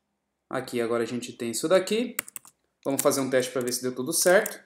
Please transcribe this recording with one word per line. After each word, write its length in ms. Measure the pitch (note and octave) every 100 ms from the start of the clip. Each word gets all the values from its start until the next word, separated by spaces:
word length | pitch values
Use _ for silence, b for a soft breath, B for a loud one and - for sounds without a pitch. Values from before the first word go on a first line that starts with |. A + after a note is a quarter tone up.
| _ _ _ _ _
Aqui 300 | C3 C3 A#2+
agora 200 | A#2 A#2+
a 60 | A#2
gente 260 | B2 B2
tem 160 | - A#2
isso 180 | A2+ D#3+
daqui, 480 | F#3 F#3 G#3+ A#3+ - - - - _ _ _ C#3
vamos 160 | C3+
fazer 200 | D3 C3+
um 80 | C3
teste 220 | C3 B2+
pra 100 | C3+
ver 100 | B2
se 100 | B2
deu 120 | B2+
tudo 200 | B2+ C3+
certo. 500 | E3 F3+ F#3+ G#3+ -